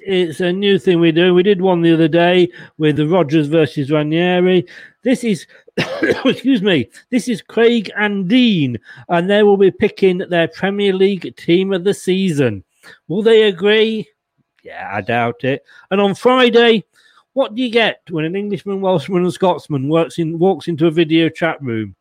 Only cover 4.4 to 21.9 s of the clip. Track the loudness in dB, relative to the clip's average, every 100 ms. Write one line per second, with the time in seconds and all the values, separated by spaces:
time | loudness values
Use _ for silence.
4.4 | 2 2 -2 -12 -20 _ -2 -2 -2 -4
5.4 | -6 -20 _ -8 -6 -4 -4 -2 -2 -2
6.4 | 0 0 2 0 -2 -12 _ -4 -4 -8
7.4 | -6 0 2 2 -4 -4 -4 -2 0 2
8.4 | 2 2 -2 -4 -12 -20 -4 -2 0 2
9.4 | 4 4 2 2 -4 0 0 0 -2 -2
10.4 | -2 -4 -6 -2 -2 0 0 0 -8 -12
11.4 | 0 0 0 -2 -4 -4 -2 -2 0 0
12.4 | 0 -2 -14 _ -20 -20 _ -2 2 4
13.4 | 4 2 0 2 2 -2 -10 _ _ _
14.4 | _ _ -20 -16 -8 -8 -2 -2 -2 -4
15.4 | -6 -6 -8 -20 _ 0 0 0 0 2
16.4 | 4 4 4 2 -2 _ _ _ _ -4
17.4 | -4 -4 -2 0 0 -4 _ -6 -4 -6
18.4 | -6 -8 -6 -4 -2 -2 0 -2 -2 0
19.4 | -2 -2 -4 -6 -2 -2 -2 -4 -6 0
20.4 | 0 -2 -6 -2 0 0 0 2 0 -2
21.4 | -6 -4 -6 -6 -6